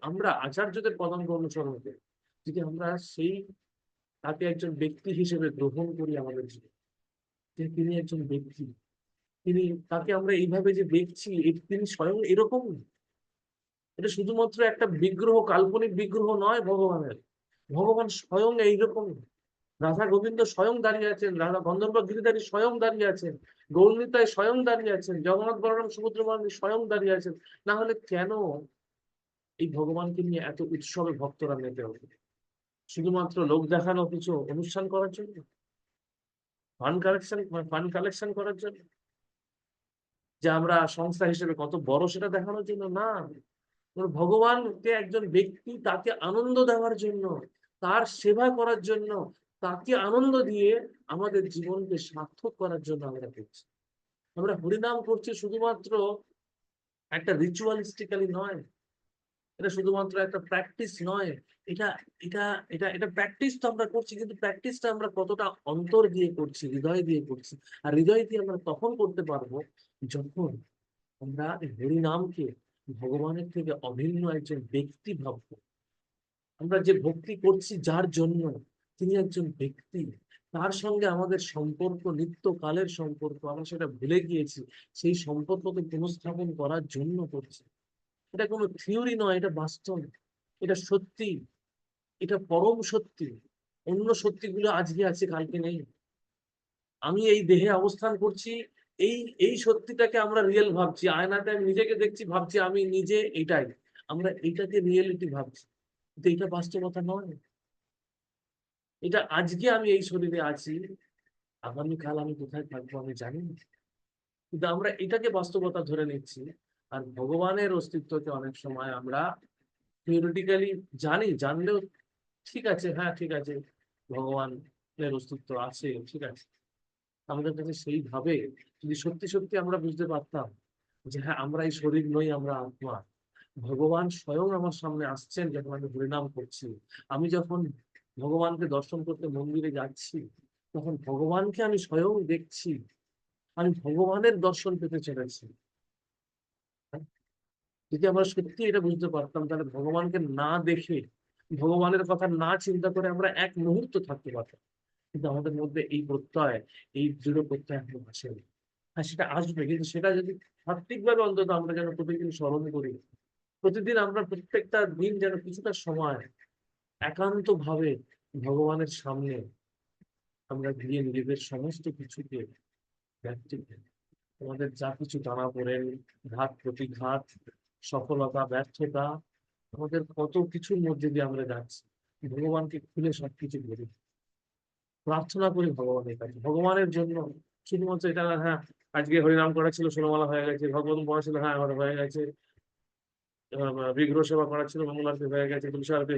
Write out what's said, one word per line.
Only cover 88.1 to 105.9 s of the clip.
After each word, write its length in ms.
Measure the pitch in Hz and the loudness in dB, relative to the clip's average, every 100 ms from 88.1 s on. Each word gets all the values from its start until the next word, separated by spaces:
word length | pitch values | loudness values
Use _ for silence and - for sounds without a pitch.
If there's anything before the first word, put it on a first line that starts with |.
| _ _ | _ _
এটা 100 | 190 214 | -4 -2
কোনো 120 | 220 202 185 | 0 -2 -2
থিওরি 340 | - 220 247 226 | -2 0 0 2
নয়, 140 | 202 185 | 2 2
এটা 100 | 196 156 | 0 -2
বাস্তব, 380 | 156 - - 185 139 - _ _ _ _ | -4 -6 -6 -6 -8 -14 _ _ _ _
এটা 120 | 185 185 185 | -2 0 2
সত্যি, 420 | 196 190 - 208 160 - _ _ _ _ _ _ _ | 0 0 -6 -6 -6 -8 _ _ _ _ _ _ _
এটা 120 | 180 202 196 | -2 -2 2
পরম 280 | 170 208 233 - | 4 6 4 2
সত্যি। 360 | 220 214 - 143 117 _ _ _ _ - | -2 -2 -6 -8 -8 _ _ _ _ -2
অন্য 180 | 185 220 233 | 0 2 2
সত্যিগুলো 460 | 208 - 214 190 214 175 | 2 -2 -4 0 2 2
আজকে 220 | 170 165 190 | 0 2 0
আছে, 140 | 175 185 | 2 -2
কালকে 240 | 160 160 170 165 | -2 -4 -4 -4
নেই। 120 | 170 131 _ _ _ _ _ _ _ _ _ _ _ 147 | -4 -8 _ _ _ _ _ _ _ _ _ _ _ -2
আমি 140 | 190 220 | 2 6
এই 60 | 208 175 | 6 8
দেহে 200 | 180 202 190 | 8 8 6
অবস্থান 320 | 196 196 220 202 | 4 2 0 2
করছি, 300 | 208 202 226 233 - _ _ - | 0 0 -6 -8 -10 _ _ 2
এই, 200 | 196 240 233 - 208 | 2 2 -4 4 4
এই 80 | 240 220 | 6 4
সত্যিটাকে 500 | 220 - 233 226 226 214 | 2 0 2 4 4 4
আমরা 140 | 220 196 | 4 6
রিয়েল 200 | 208 208 175 | 6 6 4
ভাবছি। 260 | 170 - 180 160 | 0 2 2 2
আয়নাতে 320 | 185 202 208 | 2 0 0
আমি 100 | 208 196 | 0 2
নিজেকে 240 | 190 220 208 | 2 2 2
দেখছি, 200 | 208 208 196 | 0 0 -2
ভাবছি 240 | 185 170 202 185 | -2 0 2 2
আমি 120 | 196 190 190 | 2 2 0
নিজে 220 | 175 214 214 160 | 2 2 2 -2
এটাই, 260 | 160 160 123 - _ - - | 2 2 2 -6 _ -20 -8
আমরা 160 | 160 185 - 165 | -2 -2 -2 -2
এটাকে 280 | 170 190 202 180 | -2 0 2 4
রিয়েলিটি 380 | 180 185 180 170 139 | 4 4 0 -4 -4
ভাবছি, 280 | 127 - - _ _ | -6 -12 -20 _ _